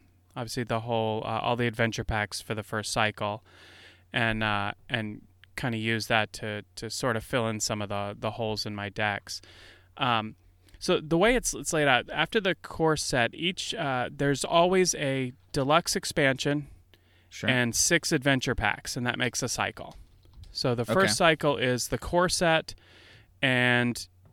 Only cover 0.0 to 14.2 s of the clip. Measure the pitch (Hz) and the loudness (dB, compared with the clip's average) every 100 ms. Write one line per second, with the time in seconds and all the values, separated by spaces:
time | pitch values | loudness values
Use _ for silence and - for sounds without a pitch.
0 | _ _ _ - 117 - 117 117 120 117 | _ _ _ -10 -6 -6 -2 -2 0 0
1 | 110 107 - 113 120 120 120 113 113 113 | 0 -2 -4 -2 0 0 0 2 0 0
2 | - 110 107 - - 107 - 110 104 - | -2 -2 -2 -6 -6 -8 -4 -6 -2 0
3 | 107 - 104 104 - - - - - - | 0 0 -6 -6 -12 -20 -20 -20 -20 -20
4 | _ 123 113 110 107 104 101 - - 123 | _ 0 2 2 0 0 -2 -6 -6 -4
5 | 107 107 - _ - - 131 113 110 113 | -4 -10 -18 _ -16 -6 -4 -2 0 -2
6 | 104 117 107 - 110 104 - - 117 - | 0 0 0 -4 -8 -8 -10 -12 -10 -4
7 | 131 113 - 131 113 107 - 107 101 101 | -2 -2 -2 -2 -2 -2 -4 -4 -4 -4
8 | 101 - 110 117 110 104 110 104 101 104 | -6 -6 -6 -4 -4 -4 -6 -6 -8 -2
9 | 107 101 - - - - - - _ - | -2 -2 -8 -14 -16 -20 -20 -20 _ -4
10 | 131 113 110 - _ _ _ - - 175 | 0 2 0 -10 _ _ _ -8 0 0
11 | 151 165 214 247 - - 143 160 143 123 | 2 4 4 4 0 -4 -2 2 4 4
12 | 107 147 165 226 190 170 - - 160 151 | 2 -2 0 2 0 -2 -6 0 2 2
13 | - 131 117 - 170 190 - - 147 127 | 0 2 0 0 -4 -4 -6 -4 -2 -2
14 | 120 143 | -4 0